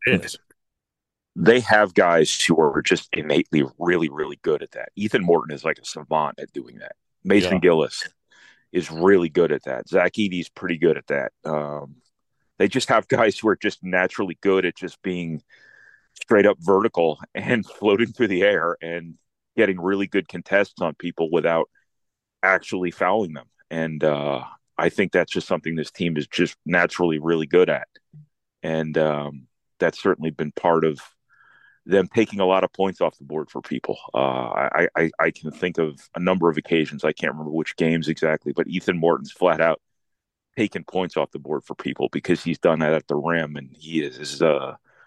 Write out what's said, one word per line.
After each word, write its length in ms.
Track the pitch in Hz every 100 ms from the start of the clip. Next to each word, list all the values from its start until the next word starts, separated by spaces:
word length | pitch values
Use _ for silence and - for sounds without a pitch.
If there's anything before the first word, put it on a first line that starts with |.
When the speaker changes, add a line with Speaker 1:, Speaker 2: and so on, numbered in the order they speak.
| 113
Speaker 1:
just 180 | 107 - -
is. 40 | _ _ _ _ _ _ _ _ _ -
Speaker 2:
they 240 | - 123
have 320 | 113 107 104
guys 460 | 104 90 85 78 -
who 180 | - 80
are 220 | 76 73
just 280 | - 87 -
innately 500 | 87 76 73 - 78 67 -
really, 320 | 87 87 80
really 300 | 71 73 73
good 220 | 82 76
at 80 | 76
that. 180 | - - -
Ethan 280 | 104 123
Morton 300 | 87 85 76
is 100 | 71
like 140 | 80 76
a 60 | -
savant 540 | 80 76 78 76 -
at 120 | 69
doing 260 | 71 - 60
that. 160 | - - _ _
Mason 300 | 92 101 90
Speaker 1:
Yeah. 60 | 92
Speaker 2:
Gillis 480 | 87 82 69 - - _ _ _ - _ _
is 200 | 90 80
really 380 | 80 90 98 85
good 220 | 76 82
at 120 | 71
that. 240 | - 64 -
Zach 240 | 110 90
Edey's 360 | - 101 90 -
pretty 280 | - 92 82
good 200 | 82 71
at 100 | -
that. 260 | 71 62 - 80
Um, 520 | 76 73 73 71 - _ _ _ _ _ -
they 100 | 98
just 220 | 131 -
have 180 | 120 -
guys 300 | 107 113 -
who 80 | 110
are 60 | 92
just 280 | 107 -
naturally 540 | 92 90 92 - 95 82
good 240 | 98 95 90
at 100 | -
just 260 | 90 -
being 420 | 98 90 82 78 - _ _ - - _ _
straight 320 | - - 107 101
up 120 | 95
vertical 600 | 85 98 110 - 82 76 - -
and 300 | 85 120 95
<laughs> 140 | -
floating 280 | 104 101 117
through 200 | 113 110
the 140 | 90
air 340 | 101 95 85 85
and 340 | 82 85 85 80 _ _ _ -
getting 240 | 104 90
really 280 | 90 98 98
good 200 | 98 87
contests 520 | 87 - 98 98 -
on 140 | 85 76
people 340 | 87 85 80
without 380 | 82 78 82 - _ _ _ _ _ _ _
actually 480 | 95 92 - 95 90
fouling 420 | - 90 107 92
them. 140 | 73 62 _ -
And, 320 | 82 80 78
uh, 400 | 78 73 73 69 65 - _ -
I 120 | 82
think 220 | - 95
that's 200 | 90 85
just 160 | 92 -
something 280 | 87 82 80
this 160 | 76
team 260 | - 87 78
is 100 | 71
just 280 | - 85 - -
naturally 540 | 87 85 - 87 76
really 280 | 80 82 76
good 220 | 87 82
at. 180 | 71 - _ _ - - _ _ _
And, 340 | 80 80 80 78
um, 500 | 78 73 73 71 64 _ _ -
that's 220 | 85 -
certainly 300 | 101 87 80
been 200 | 78 76
part 320 | - 85 82 80
of 160 | 71 - _ _ _ _ _ _ _ -
them 220 | 95 90
taking 260 | 113 107 101
a 40 | 92
lot 180 | 95
of 100 | 92
points 280 | - 95 90
off 160 | 82 -
the 60 |
board 260 | 71 78 71
for 120 | 64
people. 360 | - 64 - - -
Uh, 40 | 60
I, 680 | 67 64 60 50 67 - 87 -
I, 160 | 82 -
I 120 | 82
can 200 | - 78
think 260 | - 92 82
of 320 | 80 69 - -
a 40 |
number 300 | 90 92 85
of 80 | 76
occasions. 460 | - 82 76 73
I 100 | 78
can't 180 | - 80
remember 180 | 73 78
which 260 | 80 78 -
games 320 | 82 82 78
exactly, 440 | 80 80 78 76
but 140 | 73 80
Ethan 320 | 90 - 87
Morton's 320 | 82 71 -
flat 300 | - 90 80
out 200 | 82 78 _ _ _ _ _ _ _ -
taken 260 | 107 87
points 340 | 78 95 90 -
off 140 | 71
the 80 | -
board 240 | 71 76 -
for 100 | -
people 340 | - 65 64
because 320 | - - 85
he's 160 | 85 82
done 200 | 87 80
that 140 | 78
at 140 | 78 -
the 80 | 73
rim, 420 | 82 85 76 73
and 120 | 67
he 280 | 64 80 80
is, 140 | 71 69
is, 240 | 73 71
uh, 340 | 80 69 67 - _ _